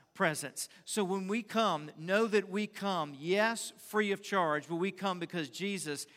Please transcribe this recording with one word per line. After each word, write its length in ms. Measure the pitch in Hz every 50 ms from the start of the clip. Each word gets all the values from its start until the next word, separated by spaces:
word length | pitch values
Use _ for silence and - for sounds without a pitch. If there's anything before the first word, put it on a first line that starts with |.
| _ _ -
presence. 560 | - 196 165 151 - 147 131 - - - - - - -
So 180 | - - 220 202
when 240 | 180 190 196 190 185
we 140 | 208 240 214
come, 480 | - - 220 226 202 170 147 151 151 - 151
know 280 | 156 175 190 214 226
that 220 | 220 202 208 190 196
we 180 | 185 208 214
come, 480 | 202 - - 190 196 190 170 151 147 143 135
yes, 560 | 147 170 185 202 214 226 233 - - - -
free 360 | - - - - 208 214 202 196
of 100 | 196 -
charge, 440 | - 208 196 175 156 147 147 147
but 100 | 156 170
we 140 | 165 180 196
come 280 | 190 - 196 196 180 175
because 320 | 170 160 - 175 151 127
Jesus 560 | - - 185 202 202 180 147 151 147 143 - - -